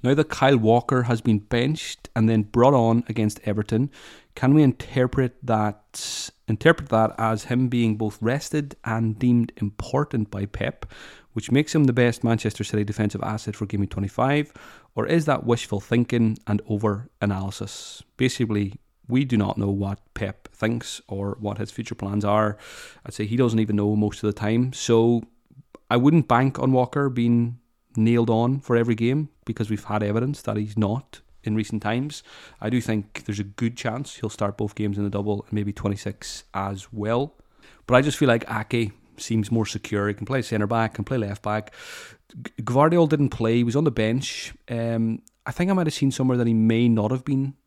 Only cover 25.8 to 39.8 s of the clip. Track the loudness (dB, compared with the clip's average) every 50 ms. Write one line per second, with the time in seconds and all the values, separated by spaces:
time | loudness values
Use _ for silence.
25.8 | _ _ 0 4 4 6 6 4 4 4 4 4 4 2 0 0 0 2 4 2
26.8 | 2 0 0 -2 -2 0 0 0 2 4 4 2 2 0 -4 -10 _ _ _ _
27.8 | _ _ _ 2 2 4 4 4 4 2 2 2 2 2 0 -2 -2 0 2 2
28.8 | 2 2 0 0 2 0 0 0 -2 -6 _ _ _ -10 -6 -6 -4 -4 -4 -6
29.8 | -4 -4 -2 -2 0 0 0 0 -2 -2 -4 -6 -6 -6 -4 -4 -4 -4 -2 -2
30.8 | 0 0 0 -4 -6 _ -20 -20 _ _ _ -12 -6 -4 -2 -2 -2 -4 -4 -4
31.8 | -4 -2 -2 -2 -4 -6 -8 -14 -18 -20 -20 -20 -20 -20 -20 _ -6 -2 -2 -2
32.8 | 0 0 -2 -2 -4 -6 _ -16 -8 -8 -6 -6 -6 -8 -6 -4 -4 -4 -4 -4
33.8 | -6 -6 -6 -6 -8 -10 -12 -8 -8 -8 -6 -4 -4 -4 -4 -4 -6 -6 -4 -4
34.8 | -4 -4 -2 -2 -4 -4 -4 -4 -2 -2 -4 -4 -6 -6 -6 -4 -4 -4 -6 -4
35.8 | -4 -4 -4 -4 -6 -10 -10 _ -14 -14 -14 -14 -16 _ _ -6 -4 -4 -6 -8
36.8 | -12 -14 -10 -6 -4 -2 0 -2 -2 -4 _ _ _ _ _ _ _ -20 -20 _
37.8 | _ 2 4 4 4 4 0 0 2 2 2 2 0 -4 -8 -8 -6 _ -2 -2
38.8 | -2 -2 -6 _ _ _ _ -16 -8 -2 -2 -2 0 0 0 0 0 -2 -4 -10